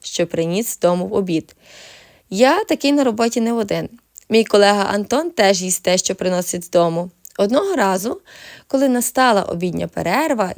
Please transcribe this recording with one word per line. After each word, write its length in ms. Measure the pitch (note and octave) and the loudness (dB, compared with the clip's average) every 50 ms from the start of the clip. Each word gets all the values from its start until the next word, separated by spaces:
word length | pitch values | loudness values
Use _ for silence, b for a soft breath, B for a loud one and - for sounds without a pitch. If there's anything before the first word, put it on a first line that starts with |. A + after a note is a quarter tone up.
| - | -16
що 240 | - - - E3+ | -8 -4 -4 -4
приніс 400 | E3+ - E3 E3 E3 F3 G3+ A#3 | -2 -2 -4 -4 -2 -2 -4 -4
з 120 | - - - | -6 -4 0
дому 280 | - F3 F3+ F3+ F3+ | 0 0 2 0 -2
в 60 | G3 G#3+ | -2 -2
обід. 420 | G3+ F#3+ F3+ E3 D#3+ - _ - B B B B B B B B B B B B B B B | -2 -2 -2 -2 -4 -4 _ -16 B B B B B B B B B B B B B B B
Я 340 | F#3 F#3+ B3 C4+ D#4+ G4 A4 | 0 2 4 4 4 2 0
такий 280 | - D#4+ - - C#4 | -2 -2 -2 0 2
на 120 | C#4+ D4 C4+ | 2 2 2
роботі 380 | B3+ G#3+ A3+ A3+ A#3+ - A#3+ | 0 0 0 -2 -2 0 -2
не 120 | A3+ A#3 A#3 | -2 -2 -2
один. 360 | A#3 G#3+ G3+ E3+ E3 D#3+ - - - _ _ - - _ - | -2 -2 -4 -4 -6 -6 -8 -12 -18 _ _ -20 -16 _ 0
Мій 140 | A3 A3+ A3 | 2 2 2
колега 400 | - - G3+ G3+ G3+ G#3 G3+ F#3+ | 4 4 6 6 6 4 4 2
Антон 480 | - G3+ G#3 G3+ - A#3 C#4 E4 F4 | 0 -2 -4 -2 -2 -2 -2 -2 -2
теж 300 | E4+ - G3+ F#3+ G3+ F3+ | 0 2 2 2 2 0
їсть 220 | F#3 F#3 F#3 - - | -2 -4 -4 -4 -2
те, 140 | F3+ F3+ | 0 0
що 180 | F#3 - - G3 | 0 0 -2 -4
приносить 500 | - F#3+ F#3 F#3 F3+ F3+ - - F3+ - | -4 -2 -2 -2 -2 -4 -4 -6 -8 -4
з 40 | - | 0
дому. 400 | - F3 E3+ E3 E3 E3+ F3 F3+ _ _ - - _ | 2 2 2 2 0 -4 -6 -8 _ _ -20 -10 _
Одного 380 | - G3+ G#3 B3 C#4+ G4+ G4 F#4 | -2 0 0 0 0 0 0 0
разу, 460 | C4+ G3+ F#3+ F#3 F#3 F#3 A#3 F4+ G4 _ B B B B B B B B | 0 0 0 0 0 -2 -4 -8 -8 _ B B B B B B B B
коли 220 | B - C4+ C#4 C4+ | B 0 0 2 2
настала 540 | B3 B3 A#3 - - C4+ C4 B3 A3 G3 - | 2 0 -2 -2 0 2 2 4 4 2 0
обідня 440 | - - E3+ F3+ F3+ D#3+ E3+ E3+ | -2 -4 -4 -4 -4 -4 -4 -6
перерва 640 | E3+ - E3+ E3 E3+ F#3+ C4 D#4 D#4 C#4+ A3 G3 F3+ - | -6 -6 -6 -4 -2 0 0 0 0 0 -2 -2 -4 -4